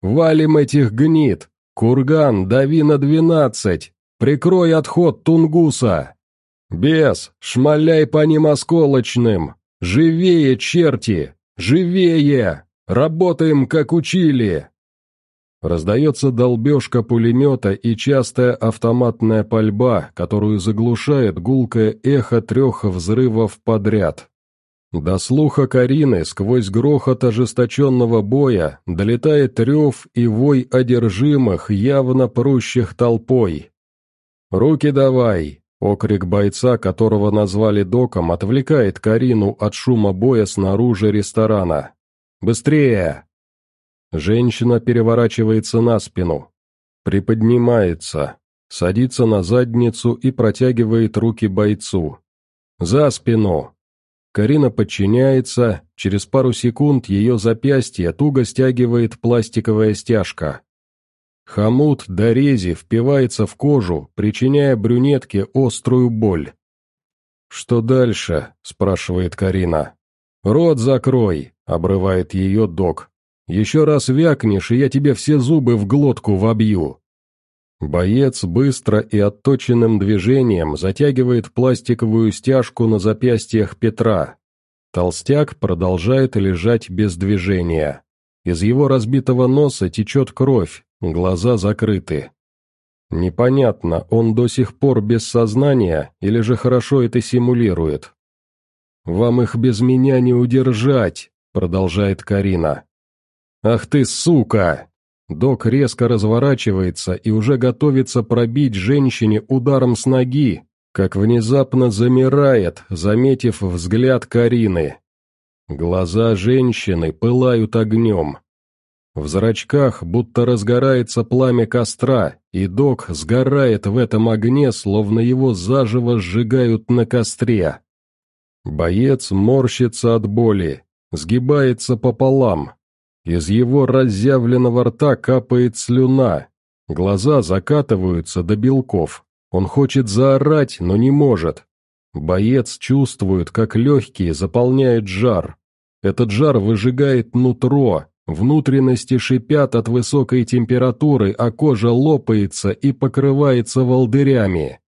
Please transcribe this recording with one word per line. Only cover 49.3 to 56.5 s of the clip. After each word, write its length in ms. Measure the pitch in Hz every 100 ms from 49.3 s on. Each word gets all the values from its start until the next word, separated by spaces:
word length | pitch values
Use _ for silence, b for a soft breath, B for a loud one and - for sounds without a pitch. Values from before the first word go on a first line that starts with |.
| 107
задницу 680 | 87 120 123 113 120 113 120
и 180 | 120 131
протягивает 840 | 131 113 - 127 117 113 113 113 110
руки 300 | 117 113 107
бойцу. 720 | 95 104 104 - 95 80 69 _ _ _ _ _ _
"За 320 | 85 127 151
спину!" 640 | - - 113 104 80 69 _ _ _ _ _ _
Карина 400 | - 107 151 131
подчиняется, 1080 | - 104 - 98 117 135 135 123 - 120 90 _ _
через 300 | 98 98 -
пару 280 | 135 127